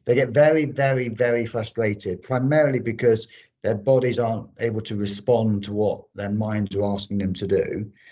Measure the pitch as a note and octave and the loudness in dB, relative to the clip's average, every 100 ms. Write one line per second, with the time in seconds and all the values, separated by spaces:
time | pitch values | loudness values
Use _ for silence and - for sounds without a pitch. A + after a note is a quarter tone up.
0 | - B2 B2 C#3 D3+ D#3+ C#3+ A#2 C3+ C3 | 0 0 2 4 4 4 0 0 0 0
1 | B2 A2 A#2+ A#2+ A#2 A#2 A2 - A2 G#2 | -2 -2 0 0 -2 -4 -6 -2 -2 -2
2 | G2 F2+ - B2+ C3 D#3 C#3+ B2+ A#2 A2 | -6 -8 -2 0 2 4 2 0 -4 0
3 | A#2+ A2+ - - _ _ G2+ G#2+ G#2 C3 | 2 2 -2 -20 _ _ -4 -2 2 4
4 | B2 A2+ A#2 A2+ - - A#2 G#2+ - G#2 | 2 0 -2 -2 -8 -4 -4 -4 -6 -4
5 | G2+ - - A#2 A2+ G2+ G2+ G#2 G#2 - | -4 -4 2 2 2 0 -2 0 0 -2
6 | - G2+ G2+ G#2 G#2+ G#2+ G2 G2 G2+ G2 | -8 -8 -4 -2 -2 -2 -2 0 -2 -2
7 | - G2+ F#2+ F#2+ F#2+ F#2+ - F#2+ A2 - | -4 -4 -2 -4 0 0 0 -4 -8 -14
8 | - | -20